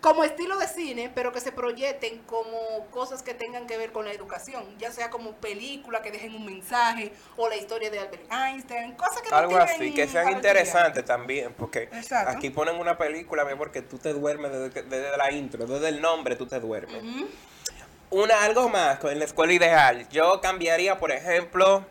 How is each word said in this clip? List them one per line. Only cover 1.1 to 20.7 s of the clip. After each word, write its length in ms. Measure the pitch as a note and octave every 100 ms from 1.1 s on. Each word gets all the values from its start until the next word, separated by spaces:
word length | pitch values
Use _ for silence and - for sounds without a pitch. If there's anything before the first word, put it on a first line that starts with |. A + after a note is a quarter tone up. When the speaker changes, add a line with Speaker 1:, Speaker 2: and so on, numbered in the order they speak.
Speaker 1:
pero 200 | B3+ B3
que 80 | B3
se 100 | B3+
proyecten 680 | B3+ B3 A#3 C4+ C#4 A3+ A3+
como 680 | - A3+ A3+ A3+ A3+ A3 G#3+
cosas 320 | B3 B3+ C4
que 100 | B3+
tengan 320 | A#3+ A#3 B3 A#3
que 100 | A3+
ver 120 | A3+
con 140 | A3
la 80 | G#3+
educación, 500 | G3+ G3 F3+ - C4 G3 G#3
ya 140 | A3+
sea 180 | A#3+ A#3
como 220 | A#3+ A3+
película 680 | G#3+ G#3+ G3+ B3 C#4 B3 A3+
que 100 | A3
dejen 200 | G#3 A3 A3
un 100 | G#3
mensaje, 680 | F#3+ F#3 A#3+ A#3 A3+ G#3 - - -
o 120 | A3+
la 80 | G#3+
historia 340 | G3 A3+ G#3+
de 80 | G#3
Albert 320 | G3 E3+ -
Einstein, 600 | A#3 C4+ C4+ B3+ A#3+ A#3
cosas 300 | B3 F#4 B4
que 120 | A#4
Speaker 2:
Algo 240 | D#4 F4 F4+
Speaker 1:
motiven 160 | F4
Speaker 2:
así, 180 | E4 D4+
que 120 | D4 C#3+
sean 220 | E3+ F3+
Speaker 1:
a 20 |
la 60 | G3
Speaker 2:
interesantes 680 | G3+ G3 E3+ F3 E3+ C3
también, 480 | B2 B2 B2 C3+ A#2+
porque 340 | A#2 A#2+ B2+ A#2
Speaker 1:
Exacto. 360 | A#3 A#3 B3 G3
Speaker 2:
aquí 200 | B2+ C#3+
ponen 260 | C#3 D#3 E3+
una 200 | E3+ E3+
película, 480 | D#3 D#3+ E3+ D#3
mi 60 | C#3+
amor, 220 | C#3 D3
que 100 | C3+
tú 160 | B2 C3
te 140 | D#3+
duermes 400 | D3 D3 D3 C#3+
desde 180 | C#3 C3
que, 120 | C3
desde 340 | C3 C3 C#3 C#3
la 160 | C#3
intro, 340 | D3 C3+ A2 A#2
desde 220 | C#3 D#3
el 120 | D3
nombre 360 | D#3+ D#3+ C3 A#2+
tú 100 | B2+
te 140 | C3
duermes. 420 | A2+ G#2+ - A2+
Speaker 1:
Ujú. 260 | A3+ B3+ G4+ - - - - - - - -
Speaker 2:
Una, 340 | F#3+ G#3+ A3
algo 240 | G#3 A3 B3
más 300 | G#3 D#3+ C#3
con 180 | D#3 C#3+
la 60 |
escuela 280 | D3+ - D#3+
ideal, 560 | F3 E3+ E3 C3+ B2 A2+
yo 300 | C#3+ E3 F#3+
cambiaría, 560 | F#3 F#3 E3+